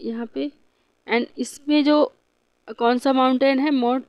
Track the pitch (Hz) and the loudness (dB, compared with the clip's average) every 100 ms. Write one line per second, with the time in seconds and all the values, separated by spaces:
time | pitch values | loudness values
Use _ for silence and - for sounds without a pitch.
0 | 226 226 233 269 285 - _ _ _ _ | -10 -10 -10 -8 -10 -12 _ _ _ _
1 | - 233 - - 247 - 294 302 285 302 | -4 -4 -4 -8 -12 -8 0 2 4 2
2 | - _ _ _ _ _ - 226 233 247 | 2 _ _ _ _ _ -16 -2 0 0
3 | 269 262 262 254 269 269 302 269 240 254 | 0 2 2 2 2 2 0 0 0 -2